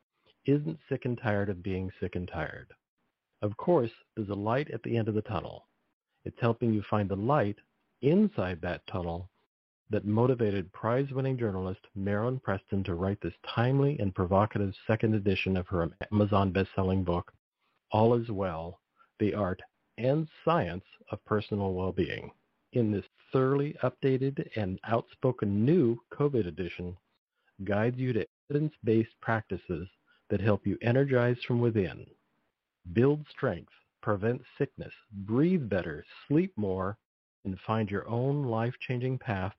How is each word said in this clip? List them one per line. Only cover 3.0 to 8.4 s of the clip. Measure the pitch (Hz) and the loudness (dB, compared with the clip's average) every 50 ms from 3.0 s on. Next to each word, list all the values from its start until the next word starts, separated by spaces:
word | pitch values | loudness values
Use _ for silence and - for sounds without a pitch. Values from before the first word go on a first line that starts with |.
| _ _ _ _ _ _ _ - | _ _ _ _ _ _ _ -6
Of | 107 101 101 | -6 -6 -6
course, | - - 175 175 147 117 113 - - _ _ - | -4 0 2 4 4 2 0 -6 -14 _ _ -8
there's | 110 104 95 | -8 -6 -4
a | 101 | -4
light | 101 104 110 123 139 156 - | -2 -2 0 0 -2 -2 -4
at | - 113 - | -10 -10 -6
the | 120 117 | -2 -2
end | 113 107 | 0 0
of | 110 104 | 0 -2
the | 107 | -2
tunnel. | - - 95 78 - - 50 - _ _ _ _ _ _ _ _ _ _ _ _ - | -2 -2 -6 -6 -6 -6 -14 -16 _ _ _ _ _ _ _ _ _ _ _ _ -12
It's | - - - | -12 -6 0
helping | 120 117 113 - 123 113 107 | 0 0 2 2 2 2 2
you | 104 101 | 0 0
find | - 110 104 101 90 | 0 0 0 0 0
the | 98 | -2
light | 95 107 127 147 143 104 101 - - _ _ _ _ _ _ _ - | -2 0 2 2 2 2 0 -2 -8 _ _ _ _ _ _ _ 0
inside | 120 143 175 208 214 196 - - | 2 4 4 6 4 2 2 -2